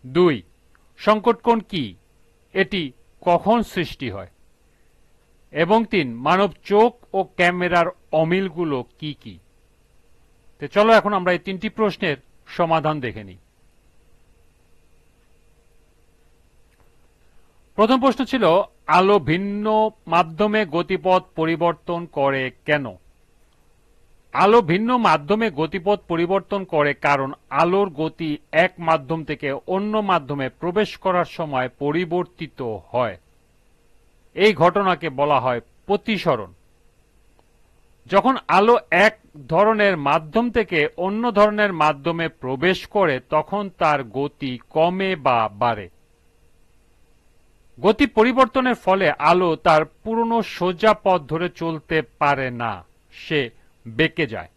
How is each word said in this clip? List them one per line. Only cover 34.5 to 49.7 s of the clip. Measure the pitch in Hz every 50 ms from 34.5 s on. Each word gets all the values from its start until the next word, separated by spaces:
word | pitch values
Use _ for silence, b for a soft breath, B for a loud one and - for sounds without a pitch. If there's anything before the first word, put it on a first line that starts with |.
| 202 131 160
ঘটনাকে | 175 175 202 202 190 180 156 - 160 135 127
বলা | 143 147 143 131 117
হয় | 131 123 120 - _ _ _ _ -
প্রতিসরণ। | 202 202 _ - 220 180 - 175 139 113 101 92 90 _ _ _ _ _ _ _ _ _ _ _ _ _ _ _ _ _ _ _ _ _ _ _ _ _ _ _ _ _ _ - 185
যখন | 196 185 247 262 233 - - 151 185
আলো | 202 226 240 - - _ - 175 202
এক | 214 214 _ _ _ _ 147 139 120 156
ধরনের | 170 208 214 226 208 208 202 190 160 143 139
মাধ্যম | 143 165 160 156 147 220 240 240 208 240
থেকে | 214 - 185 160 147 156 - - 175
অন্য | 190 202 220 240 247 214 202
ধরনের | 208 214 208 214 208 202 185 160 151
মাধ্যমে | 156 151 143 139 165 165 165 165 160 160 _
প্রবেশ | - 127 135 131 143 180 185 180 - - -
করে, | 208 196 165 135 127 - _ -
তখন | 151 151 - - 202 208 196 - _
তার | 175 156 151 139 131 113 101 131
গতি | 139 143 _ _ 139 135 123 117 - _ -
কমে | 156 160 175 180 190 196 190 185 165 131
বা | 135 127 117 110 107 101 101 123
বাড়ে। | 120 117 104 98 87 _ _ _ _ _ _ _ _ _ _ _ _ _ _ _ _ _ _ _ _ _ _ _ _ _ _ _ _ _ _ _ _ _ _ _ _ _ - 120
গতি | 190 214 - 285 269 - 220
পরিবর্তনের | 220 247 247 254 262 226 - 269 254 254 240 - -
ফলে | - 185 196 190 156 143 - 143 156
আলো | 175 180 185 175 156 151 -
তার | 175